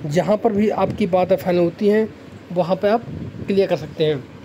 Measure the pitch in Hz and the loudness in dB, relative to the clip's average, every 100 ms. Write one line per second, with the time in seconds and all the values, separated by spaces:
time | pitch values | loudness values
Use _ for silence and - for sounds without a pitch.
0 | 151 156 160 208 233 202 214 - 196 - | -2 0 2 2 2 2 2 2 -2 0
1 | 208 180 180 185 190 175 170 - 202 208 | 0 2 2 0 2 2 0 0 2 2
2 | 220 - - - - 175 165 185 202 233 | 0 -6 -18 -18 -8 -4 0 0 2 0
3 | - - - - - 196 185 165 147 - | -2 -10 -10 -10 -2 0 2 0 -4 -2
4 | 156 143 - - | 0 0 -6 -18